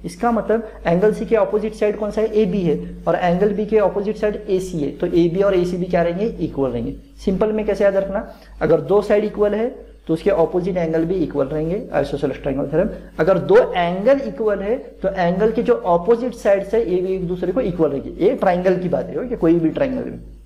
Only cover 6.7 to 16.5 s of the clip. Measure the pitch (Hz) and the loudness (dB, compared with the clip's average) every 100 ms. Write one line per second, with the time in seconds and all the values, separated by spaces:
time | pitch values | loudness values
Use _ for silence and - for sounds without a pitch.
6.7 | 120 123 - - - - 185 214 214 214 | -2 -6 -10 -18 -6 -2 0 0 0 -2
7.7 | 196 202 196 190 196 - - - - 156 | 2 2 2 -2 -6 -8 -18 -20 -6 2
8.7 | 156 147 202 208 208 208 208 208 202 240 | 2 4 0 2 0 0 0 0 0 -4
9.7 | - - - - 160 202 190 160 180 175 | -6 -18 -16 -4 0 2 2 2 0 -2
10.7 | 180 165 160 165 190 143 143 135 156 160 | -2 0 0 0 0 0 0 -2 -2 -2
11.7 | 202 262 147 139 139 143 127 143 135 143 | -4 -2 -2 -2 -2 -4 -4 -4 -4 -2
12.7 | 156 208 - - - 165 185 135 208 - | 0 0 -4 -14 0 2 2 6 6 6
13.7 | 185 170 185 214 277 226 - 214 196 196 | 0 0 0 2 2 0 -2 -2 0 -2
14.7 | 262 - - 190 190 175 185 220 226 - | -4 -6 -6 -4 0 0 2 2 2 2
15.7 | 185 180 170 180 233 254 - 220 | 0 2 2 4 2 0 -2 2